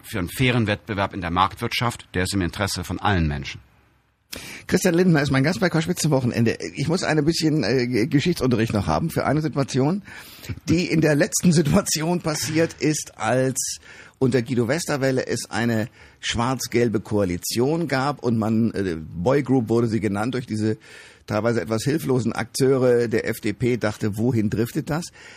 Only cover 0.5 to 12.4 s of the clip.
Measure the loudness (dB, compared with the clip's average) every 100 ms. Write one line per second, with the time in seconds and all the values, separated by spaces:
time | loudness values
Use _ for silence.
0.5 | 2 0 -2 -4 -4 -4 -4 -2 2 2
1.5 | 0 -6 -2 -2 -4 -6 -4 -2 0 -2
2.5 | -2 -4 -4 -6 -4 0 2 2 -2 -8
3.5 | -14 -18 _ _ _ _ _ _ -16 -14
4.5 | -14 -2 0 2 4 4 4 4 2 2
5.5 | 0 0 0 -2 -2 2 2 2 2 2
6.5 | 2 -4 -4 -2 0 0 2 2 2 2
7.5 | 2 2 2 2 0 2 2 2 0 2
8.5 | 2 2 0 2 0 0 -2 0 0 -2
9.5 | -2 -2 0 0 0 -6 -18 -20 -18 -14
10.5 | -8 0 0 2 2 4 4 2 2 4
11.5 | 4 4 2 2 -2 -2 -2 -2 -4